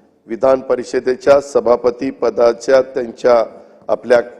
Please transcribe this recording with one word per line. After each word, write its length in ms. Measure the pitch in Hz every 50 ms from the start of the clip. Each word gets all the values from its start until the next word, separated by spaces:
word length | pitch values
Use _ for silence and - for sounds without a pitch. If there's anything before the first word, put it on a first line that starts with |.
| _ _ _ _ _
विधान 320 | 101 117 104 123 135 135 131
परिषदेच्या 840 | 123 - 127 123 113 - - 131 127 127 127 123 - 143 139 143
सभापती 680 | 139 - - 120 107 120 120 120 - 123 120 - 139 135
पदाच्या 680 | 135 - 127 113 104 123 120 117 117 - - 139 135 131
त्यांच्या 640 | 127 131 - 139 120 113 107 - - 123 120 117 107 - - - - - _ _ _
आपल्या 320 | - 107 - - 117 123 120 120 - -